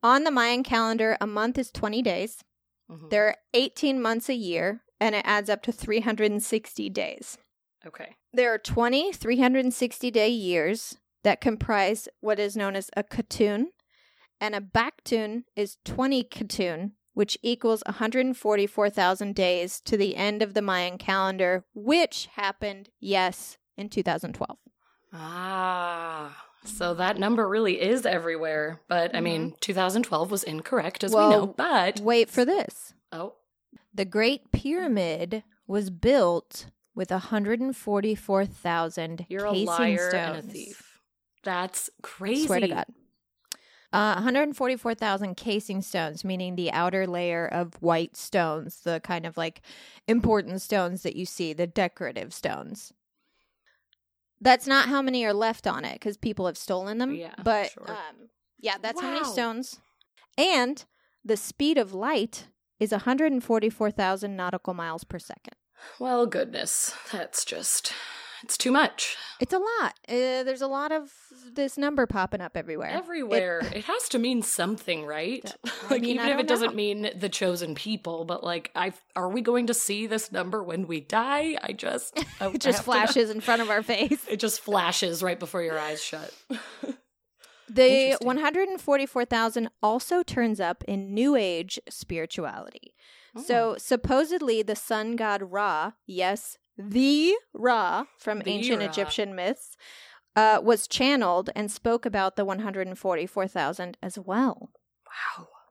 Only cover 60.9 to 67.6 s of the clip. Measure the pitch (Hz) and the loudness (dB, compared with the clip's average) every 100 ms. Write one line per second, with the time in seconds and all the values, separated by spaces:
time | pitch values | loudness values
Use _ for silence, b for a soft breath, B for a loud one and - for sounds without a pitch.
60.9 | _ _ _ - 214 - - 285 311 202 | _ _ _ -2 -2 -2 -2 2 2 0
61.9 | 190 233 302 226 - - _ _ _ 214 | -2 -2 0 -2 -6 -18 _ _ _ 0
62.9 | 208 240 269 311 262 - 226 214 - 214 | 0 0 2 4 2 2 2 2 0 -2
63.9 | 208 185 190 202 196 180 180 - 180 165 | 0 0 0 -4 -4 -4 -4 -6 -6 -6
64.9 | 160 - 175 - - - - _ B B | -8 -10 -14 -12 -16 -18 -20 _ B B
65.9 | B 254 240 233 - - - - - - | B 0 2 2 2 -2 -2 -2 -2 -2
66.9 | - - 196 - - - - | -6 -10 -8 -6 -6 -6 -6